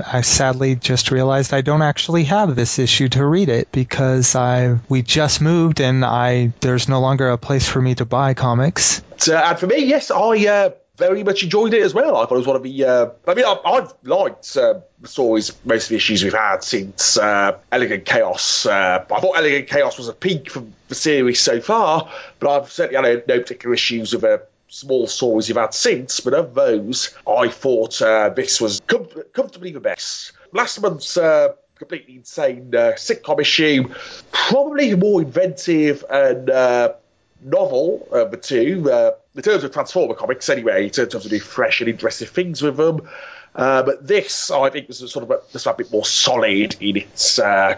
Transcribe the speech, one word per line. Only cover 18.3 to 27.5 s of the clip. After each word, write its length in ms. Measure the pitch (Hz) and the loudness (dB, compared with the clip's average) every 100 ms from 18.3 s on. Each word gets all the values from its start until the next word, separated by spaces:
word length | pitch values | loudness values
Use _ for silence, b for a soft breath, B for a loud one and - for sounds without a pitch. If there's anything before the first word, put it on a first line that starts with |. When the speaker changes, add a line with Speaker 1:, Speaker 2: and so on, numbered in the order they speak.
| 90 - - 117 | -2 -2 -2 0
Speaker 2:
Uh, 380 | 98 92 92 - | 0 2 0 -2
I 100 | 104 | -2
thought 160 | 185 165 | 0 0
Elegant 320 | 156 139 131 | 2 0 -2
Chaos 300 | 147 135 - | 0 0 -2
was 100 | 120 | -12
a 40 | |
peak 380 | - 185 165 - | -6 -4 -4 -6
for 140 | 139 113 98 - | -14 -14 -20 -14
the 60 | |
series 460 | 127 156 143 123 123 | -6 0 2 2 2
so 200 | - 120 | 0 0
far, 500 | - 226 185 156 - B B B | 0 0 2 0 -2 B B B
but 100 | 143 | 0
I've 200 | 143 139 | 0 -2
certainly 400 | - 170 131 120 | -4 -2 0 2
had 160 | 120 - | 0 0
no 140 | 123 | -2
particular 340 | 123 120 120 | -2 -8 -4
issues 380 | 120 - 117 107 | -2 -2 -4 -4
with 100 | 113 | -2
the 200 | 110 107 - _ _ | 0 0 -2 _ _
small 380 | - 135 131 117 | -16 -2 -2 -2
stories 400 | - 127 110 104 | -2 0 0 0
we've 80 | 117 | -2
had 180 | 110 | -2
since, 460 | - 247 156 127 - | -2 -2 -2 -4 -6
but 140 | - | -2
of 200 | 143 127 | 0 0
those, 580 | 123 139 110 101 127 - B - | 0 2 2 -2 -6 -8 B -4
I 220 | 110 | 0
thought, 520 | 120 | 0